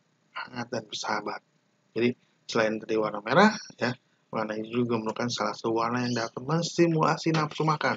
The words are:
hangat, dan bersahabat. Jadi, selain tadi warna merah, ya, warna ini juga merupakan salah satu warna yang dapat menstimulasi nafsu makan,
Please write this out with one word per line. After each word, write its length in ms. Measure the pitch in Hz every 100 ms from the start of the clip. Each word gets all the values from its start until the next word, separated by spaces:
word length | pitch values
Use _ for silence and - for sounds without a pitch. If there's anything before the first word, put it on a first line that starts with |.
| _ _ _
hangat, 340 | - - 123 117
dan 100 | 117 -
bersahabat. 520 | - - 107 104 - _ _ _ _ _
Jadi, 240 | 113 120 120 _ _ -
selain 320 | 117 110 110
tadi 160 | 110 110
warna 240 | 107 104
merah, 320 | 104 151 214 - - -
ya, 160 | 120 123 _ _ -
warna 240 | 110 107 107
ini 160 | 110
juga 240 | 120 120 113
merupakan 320 | 110 110 120
salah 240 | 117 107
satu 180 | 104 117 113
warna 260 | 113 123
yang 140 | 123 120
dapat 240 | 113 -
menstimulasi 920 | 127 165 170 - 170 160 156 156 165
nafsu 320 | 160 151 -
makan, 320 | 156 151 131